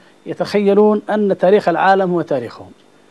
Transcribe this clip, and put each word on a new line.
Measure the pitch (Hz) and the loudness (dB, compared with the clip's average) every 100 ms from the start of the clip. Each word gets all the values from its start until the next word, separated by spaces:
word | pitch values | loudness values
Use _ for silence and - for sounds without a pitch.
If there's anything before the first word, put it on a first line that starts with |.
| _ _ - | _ _ -12
يتخيلون | 147 170 202 202 202 214 214 - | -8 -4 -2 2 4 4 2 -2
أن | 214 202 185 | -2 -2 0
تاريخ | 180 208 180 | 2 2 2
العالم | 165 185 190 180 | 0 2 2 0
هو | 175 | -2
تاريخهم، | - 165 117 - - - _ _ _ | -4 -6 -6 -14 -20 -20 _ _ _